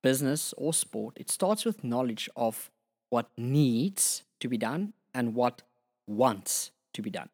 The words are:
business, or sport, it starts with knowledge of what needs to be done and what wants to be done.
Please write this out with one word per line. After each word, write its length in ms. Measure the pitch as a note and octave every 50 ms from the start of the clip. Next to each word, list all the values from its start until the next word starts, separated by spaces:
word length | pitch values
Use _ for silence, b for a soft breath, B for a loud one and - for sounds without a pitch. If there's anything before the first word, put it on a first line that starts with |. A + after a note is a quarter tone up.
| -
business, 500 | B2+ C3+ C3 C#3+ C3 C#3+ D#3 - - -
or 160 | - C#3 D#3 D#3+
sport, 440 | - - - - A3 G#3+ A#3 - -
it 100 | - -
starts 360 | - - G3 F#3 G#3+ G#3+ -
with 180 | A#3 G#3+ - -
knowledge 460 | B2 A#2+ B2 C3 B2 A2 A2 - - -
of 340 | - A#2+ A2+ A2+ - - - _ _ _ _ _ _ _ _
what 200 | B2+ A#2 A#2 _ _
needs 880 | - A#2 B2 C3+ D3 D3+ B2+ A#2 A2+ C#3+ G3 G3 - - - - - - _ _ _
to 80 | -
be 100 | A#2+ B2+
done 360 | A2 A#2 A2 C3+ E3+ G3+ G#3 - _ _ _ -
and 200 | B2+ A#2+ A#2 A2
what 300 | A#2+ A#2+ A#2+ A#2+ - _ _ _ _ _ _ _ _ _
wants 640 | - G#2 G#2 B2+ C3 G#2 F#2+ F#2+ - - - - - _ _ _ _ -
to 80 | -
be 80 | G#2 G#2
done. 200 | - F3+ - -